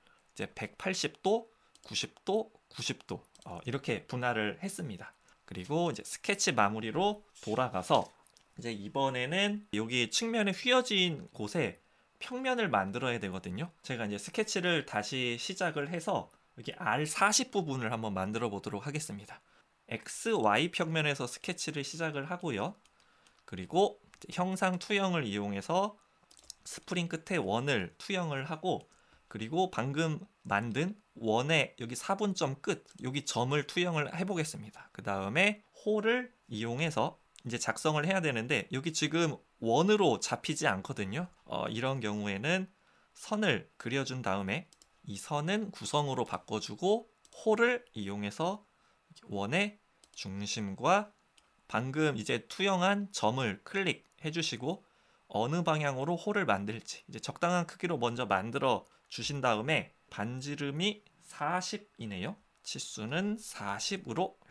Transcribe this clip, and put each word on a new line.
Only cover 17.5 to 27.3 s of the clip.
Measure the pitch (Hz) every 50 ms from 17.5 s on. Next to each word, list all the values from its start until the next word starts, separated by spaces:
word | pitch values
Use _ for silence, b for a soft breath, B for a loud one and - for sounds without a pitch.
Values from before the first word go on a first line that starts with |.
부분을 | - 202 175 151 135 131 120 110
한번 | 120 113 110 110 98
만들어 | 92 92 98 107 113 120 113
보도록 | 101 98 - 107 104 101 110 147
하겠습니다. | 143 151 151 - 104 101 104 - - - b b b b b b _ _ _ -
엑스와이 | 117 110 - - - - - 226 226 180 117 107 101 113 151 175
평면에서 | - - 180 160 160 160 151 151 143 - 131 120
스케치를 | - - - - 175 - - - 156 147 135
시작을 | - - 156 165 160 147 143 135 156
하고요. | 180 175 - 165 123 98 104 165 208 - _ b b b b b b b b b b b b
그리고 | - - 90 92 90 - 175 202 - - - _ - - -
이제 | - - -
형상 | - 180 185 190 185 196 190 180 175
투영을 | - - 214 202 196 190 175 165 139
이용해서 | 107 98 104 101 101 101 98 - - 165 185 196 214 - - _ _ _ _ _ _ - - - - - - _
스프링 | - - - - - 180 180 170 170
끝에 | - 160 - -